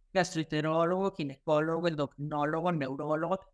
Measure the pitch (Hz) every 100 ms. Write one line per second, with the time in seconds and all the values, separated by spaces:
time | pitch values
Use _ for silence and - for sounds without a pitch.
0 | _ 190 175 160 156 151 156 160 165 185
1 | 196 190 143 135 - 151 160 165 170 151
2 | 139 - 147 151 147 160 175 165 131 139
3 | 151 156 165 190 -